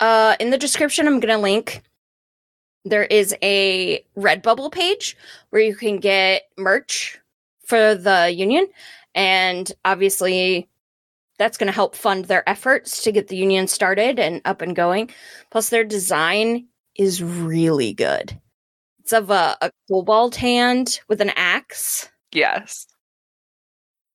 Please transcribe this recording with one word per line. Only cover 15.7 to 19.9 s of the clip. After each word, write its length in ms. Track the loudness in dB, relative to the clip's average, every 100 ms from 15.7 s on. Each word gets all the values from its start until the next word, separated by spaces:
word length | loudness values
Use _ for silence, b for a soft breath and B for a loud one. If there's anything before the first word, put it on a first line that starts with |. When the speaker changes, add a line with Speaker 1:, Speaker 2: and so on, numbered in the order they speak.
| 0
Speaker 1:
design 840 | 0 -2 -2 0 0 0 0 -2 -8 _ _
is 280 | -2 0 0
really 720 | -4 -6 -2 0 2 2 0
good. 460 | -2 -2 -2 -6 -14 _ _ _ _ _ _
It's 120 | -2
of 180 | -2 2
a, 260 | 2 0 0
a 100 | -6 -6
kobold 480 | -4